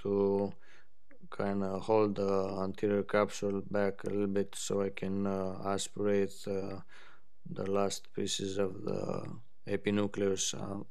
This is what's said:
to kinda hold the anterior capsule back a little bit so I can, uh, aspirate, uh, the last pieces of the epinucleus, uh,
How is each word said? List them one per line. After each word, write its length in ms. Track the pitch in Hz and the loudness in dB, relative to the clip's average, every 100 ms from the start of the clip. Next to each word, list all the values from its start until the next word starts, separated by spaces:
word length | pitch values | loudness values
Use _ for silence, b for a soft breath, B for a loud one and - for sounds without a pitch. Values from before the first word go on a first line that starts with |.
to 500 | 101 101 98 98 101 - b b b - - 269 180 - | 0 4 4 4 2 -2 b b b -8 -8 -8 -8 -4
kinda 440 | 101 98 95 95 | -2 0 0 -2
hold 360 | 101 110 107 98 | 4 6 6 4
the 440 | 98 98 95 98 | 2 4 2 0
anterior 420 | 95 98 104 101 | -2 0 2 2
capsule 580 | 98 104 101 - 101 98 95 | 4 4 4 2 -2 -2 0
back 320 | 101 101 - | 2 2 0
a 60 | 98 | -2
little 180 | 101 101 | 0 2
bit 260 | 98 95 | 0 -2
so 280 | - - 101 | -4 -2 0
I 80 | 98 | 0
can, 360 | - 95 98 98 | -2 -2 0 0
uh, 360 | 95 95 98 98 | 0 -2 -2 -2
aspirate, 720 | 98 - - 104 101 98 - 104 | 0 -2 0 4 4 2 -2 -4
uh, 360 | 98 98 98 - B B B B - - | -4 -4 -6 -8 B B B B -8 -8
the 220 | - 95 | -4 0
last 420 | 101 98 - - | 2 2 0 -6
pieces 440 | - 101 - 98 98 | -4 -2 0 -2 0
of 260 | 98 98 | 0 -2
the 420 | - - - - - - - - - | -2 -2 -2 -4 -4 -6 -8 -8 -2
epinucleus, 880 | 101 104 104 101 101 98 95 - | 0 2 2 2 2 2 2 0
uh, 240 | - 101 98 101 | -2 -4 -6 -6